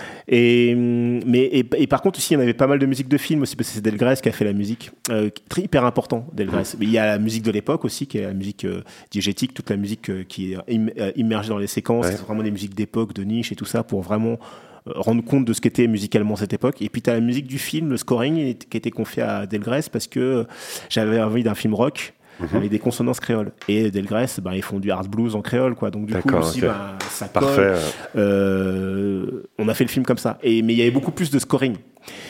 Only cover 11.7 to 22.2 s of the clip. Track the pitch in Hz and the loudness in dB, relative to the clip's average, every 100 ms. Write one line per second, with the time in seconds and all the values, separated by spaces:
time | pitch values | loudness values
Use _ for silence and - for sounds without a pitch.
11.7 | - - 117 87 101 95 107 110 101 101 | -4 0 0 2 -2 -4 -4 -2 -4 -6
12.7 | 98 104 117 110 101 98 113 113 104 104 | -6 -4 -2 -2 -4 -4 -2 -4 -6 -4
13.7 | 117 110 98 87 107 113 131 - - - | -4 -2 -4 -2 0 0 -2 -8 -20 -20
14.7 | - - - 95 117 117 139 120 113 120 | -20 -12 -4 0 0 2 2 2 2 2
15.7 | - 117 107 101 113 107 101 101 104 127 | 4 2 2 0 0 0 0 -2 0 -2
16.7 | - 101 120 117 117 117 123 135 139 - | -2 -6 -2 0 2 2 0 -4 -8 -4
17.7 | 156 165 120 - 120 127 160 139 117 - | -2 -2 -2 0 2 2 0 -2 -4 -8
18.7 | 113 117 113 110 - 117 104 98 107 104 | -6 -6 -6 -6 -4 -2 -2 -4 -6 -2
19.7 | 131 151 120 - 131 127 127 113 - - | -4 -2 -6 -6 -2 0 0 -2 -8 -14
20.7 | - - - 107 113 107 113 113 101 110 | -14 -4 -2 2 2 2 2 0 0 0
21.7 | 104 127 - - - | 2 0 0 -12 -16